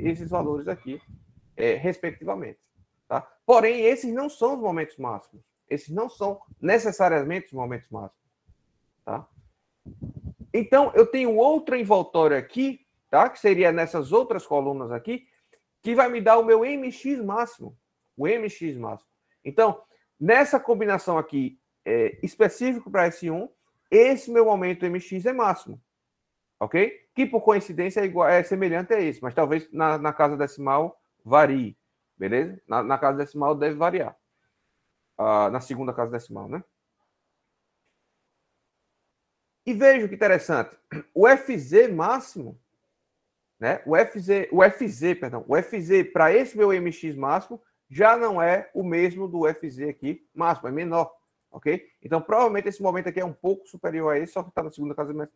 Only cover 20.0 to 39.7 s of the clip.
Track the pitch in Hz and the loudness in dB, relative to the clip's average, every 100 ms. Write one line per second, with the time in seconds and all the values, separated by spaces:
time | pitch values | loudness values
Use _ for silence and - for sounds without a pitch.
20 | _ - 156 247 277 269 240 208 208 190 | _ -4 2 4 4 0 0 0 0 -2
21 | - 165 156 143 127 - _ _ - 117 | -2 -4 -2 -6 -6 -10 _ _ -2 0
22 | 113 - - - 208 - 254 240 196 196 | 0 -2 -8 2 2 2 -4 -4 -4 0
23 | 170 - 170 165 247 _ _ _ - 208 | 0 -2 -8 -8 -10 _ _ _ 4 6
24 | 254 262 - 233 220 196 180 175 180 180 | 6 4 0 2 4 2 -2 -4 -4 -6
25 | - 190 226 254 208 170 - - _ _ | -8 -6 -4 -2 -2 -2 -8 -20 _ _
26 | _ _ _ _ _ - 107 165 220 - | _ _ _ _ _ -10 -4 0 -2 -4
27 | _ - 262 226 220 202 - 165 185 208 | _ -4 -2 2 2 2 -2 -6 -4 -2
28 | 196 175 160 175 175 190 190 170 180 220 | -2 0 4 2 2 -4 -2 -4 -2 -2
29 | 160 127 127 139 147 156 160 151 156 151 | -2 -4 -6 -2 0 -2 -6 -2 -2 0
30 | 151 151 147 143 143 - 139 143 170 - | -4 0 0 0 -6 -6 -2 -2 -2 -8
31 | _ _ 110 143 143 135 107 - _ _ | _ _ 2 4 4 2 -6 -12 _ _
32 | _ - 98 120 170 190 - 117 113 135 | _ -8 -2 -2 -2 -8 -4 -4 -2 0
33 | 139 139 143 147 143 143 147 147 170 180 | 0 -2 -6 -4 -2 0 -2 -2 -2 -2
34 | 131 - _ _ _ _ _ _ _ _ | -6 -10 _ _ _ _ _ _ _ _
35 | _ - 107 107 101 123 123 127 127 120 | _ -4 0 2 2 -2 -8 -8 -8 -6
36 | 117 120 - 107 101 160 - _ _ _ | -6 -6 -12 -16 -12 -14 -14 _ _ _
37 | _ _ _ _ _ _ _ _ _ _ | _ _ _ _ _ _ _ _ _ _
38 | _ _ _ _ _ _ _ _ _ _ | _ _ _ _ _ _ _ _ _ _
39 | _ _ _ _ _ _ 247 | _ _ _ _ _ _ -6